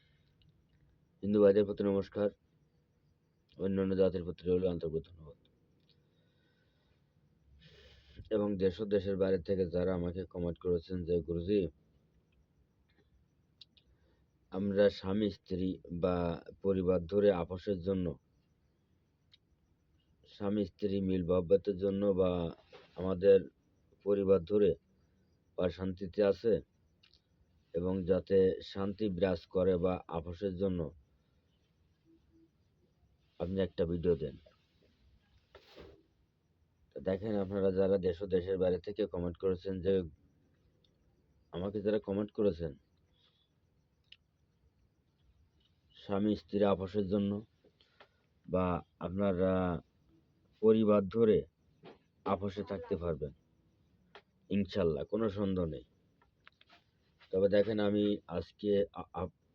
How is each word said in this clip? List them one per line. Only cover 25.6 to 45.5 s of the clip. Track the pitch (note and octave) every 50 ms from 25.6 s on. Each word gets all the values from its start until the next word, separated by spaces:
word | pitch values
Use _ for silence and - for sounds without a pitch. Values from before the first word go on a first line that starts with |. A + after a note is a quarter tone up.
| F2+ F2+ - F#2 F#2+ F#2+ F#2 - G2+ F2 - G#2 G#2
আছে | G2 F#2+ - - A#2 G2+ D2 - _ _ _ _ _ _ _ _ _ _ _ _ _ _ _ _ _ _ _ _ _ -
এবং | E2 F2 F#2 F#2 F#2+ F2+
যাতে | E2+ F#2+ F2+ - - G2 F#2+ F#2+ F#2 - -
শান্তি | - - - G2 G2 G2+ G2 G2 A2 G#2
বিরাজ | F2+ E2+ G2 F#2+ F#2 E2+ -
করে | - - F#2+ F2+ F#2+ F#2
বা | E2+ F2 F#2 F2+ - - -
আপোষের | - E2 E2 F2 F2 - G2+ G2 F2+
জন্য | F2 G2 G2 F#2 F2 D#2 C#2+ - - _ _ _ _ _ _ _ _ _ _ _ _ _ _ _ _ _ _ _ _ _ D#4+ E4 D#4+ _ _ _ E4 E4 D#4+ _ _ _ _ _ _ _ _ _ _ _ _ _ _ _ _ _ -
আপনি | E2+ F2 F#2+ F#2+
একটা | F#2 F2 - - F2+
ভিডিও | E2 F2 E2+ D#2+ F2+ E2+
দেন।" | D#2+ D#2 C#2 C2+ - - - _ _ _ _ _ _ _ _ _ _ _ _ _ _ _ _ _ _ _ _ - - _ - - - - - - - _ _ _ _ _ _ _ _ _ _ _ _ _ _ _ _ _ _ -
তো | -
দেখেন, | C#2+ F#2 F#2+ F#2+ G2+ A2+ G#2+ G2+
আপনারা | F#2+ F#2 G2+ G2 F#2+ G2
যারা | F#2 F#2+ G2 F#2 G2 G2
দেশ | F2 - - -
ও | G2+
দেশের | F#2 F#2 F2+ F2 F#2+ F#2+ F2+
বাইরে | F#2 F2+ F2+ F2
থেকে | - G#2 G#2 - G#2
কমেন্ট | F2+ - F2+ F2 F2 F2
করেছেন | - F#2 F#2+ F#2 F2+ - F#2+ F#2+ F#2
যে, | E2 F#2+ G2 F#2+ F2 D#2 - _ _ _ _ _ _ _ _ _ _ _ _ _ _ _ _ _ _ _ _ _ _ _ _ _ _ _
আমাকে | - F2 F2+ G2+ G2+ G#2+
যারা | F#2+ G#2+ G#2 G#2+
কমেন্ট | - G2+ G2 G2+ G#2+ G2+
করেছেন | - - G#2 G2+ E2+ D#2+ E2 D2+ C#2 - _ _ _ _ _ _ _ _ _ _ _ _ _ _ _ _ _ _ _ _ _ _ _ _ _ - - _ _ _ _ _ _ _ _ _ _ _ _ _ _ _ _ _ _ _ _ _ _ _ _ _ _ _